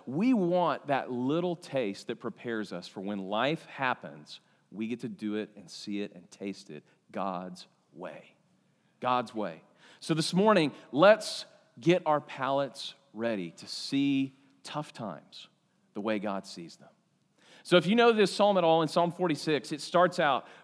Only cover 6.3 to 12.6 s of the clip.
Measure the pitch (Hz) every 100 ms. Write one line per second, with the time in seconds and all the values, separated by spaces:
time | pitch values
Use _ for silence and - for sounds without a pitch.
6.3 | - 101 95 - 76 - _ _ 107 95
7.3 | 90 92 90 - _ _ 73 87 73 -
8.3 | _ _ _ _ _ _ _ 123 123 117
9.3 | 110 101 80 - _ - - - 160 156
10.3 | 175 214 208 151 - - 127 185 220 -
11.3 | - - _ _ - 123 180 170 151 147
12.3 | - 135 139